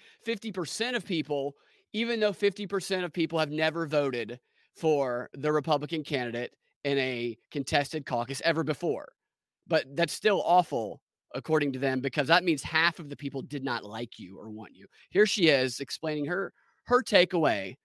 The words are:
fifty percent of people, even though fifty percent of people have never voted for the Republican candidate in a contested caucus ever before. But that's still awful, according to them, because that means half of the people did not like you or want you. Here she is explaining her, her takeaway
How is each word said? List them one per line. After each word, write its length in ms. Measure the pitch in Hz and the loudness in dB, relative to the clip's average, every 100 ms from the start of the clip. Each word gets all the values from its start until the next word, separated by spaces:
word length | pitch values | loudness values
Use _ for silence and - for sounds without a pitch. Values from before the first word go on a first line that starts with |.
| - _ | -12 _
fifty 300 | - 226 226 | -6 -6 -6
percent 420 | 185 160 - 240 | -6 -6 -4 -2
of 100 | 240 | -4
people, 520 | - 170 147 143 139 - _ _ _ | -2 -2 -2 -2 -4 -8 _ _ _
even 280 | 208 233 226 | -4 -2 2
though 120 | 208 | 0
fifty 340 | - 202 202 202 | 2 0 0 -4
percent 380 | 202 - 185 | -4 -2 -2
of 80 | 180 | -2
people 280 | 180 160 165 | -2 0 0
have 100 | 151 | 0
never 360 | 151 160 160 160 | 0 0 0 0
voted 520 | 147 139 120 110 123 _ _ _ - | 2 2 0 -4 -10 _ _ _ -2
for 540 | 160 147 131 120 117 | 2 2 2 -2 -6
the 160 | 139 151 | -4 0
Republican 540 | 151 151 147 143 160 | 2 2 0 0 -6
candidate 500 | 143 139 120 117 120 _ _ _ | -2 -2 -2 -4 -6 _ _ _
in 120 | 143 139 | 0 0
a 380 | 131 123 120 113 _ | 0 -2 -4 -6 _
contested 560 | 147 131 151 139 156 - | -8 0 0 0 -6 -4
caucus 340 | 120 117 135 | -4 -4 -2
ever 180 | 165 156 | 0 0
before. 460 | 151 147 170 113 - _ _ _ _ _ - | 0 -2 -2 -4 -8 _ _ _ _ _ -2
But 300 | 160 135 139 | 0 0 0
that's 160 | 170 | -2
still 300 | - 214 190 - | 0 2 2 4
awful, 560 | 180 175 131 107 - _ _ _ | 4 4 0 -4 -8 _ _ _
according 380 | 135 - 156 143 | -8 0 2 2
to 80 | 127 | 0
them, 200 | 135 131 | 0 0
because 280 | 131 151 135 | -2 0 4
that 160 | 175 | 4
means 180 | 180 151 | 4 0
half 380 | - 160 170 170 | 0 2 2 0
of 100 | 147 | -8
the 60 | 139 | -8
people 260 | 143 135 | -8 -6
did 220 | 123 143 | -6 -6
not 200 | 135 117 | -4 -4
like 340 | 104 110 123 - | -4 -8 -8 -10
you 200 | 92 95 | -16 -14
or 100 | 110 | -14
want 280 | 107 107 90 | -14 -14 -18
you. 100 | 101 _ _ | -20 _ _
Here 160 | 185 208 | 2 4
she 220 | - 165 | 4 4
is 320 | 135 131 - | 6 2 -2
explaining 460 | 139 - 160 151 143 | -10 -8 -6 -4 -4
her, 260 | 180 190 - _ _ | -4 -6 -10 _ _
her 180 | - 247 | 0 0
takeaway 720 | 220 202 180 180 147 104 95 - | 4 4 4 4 2 2 -4 -12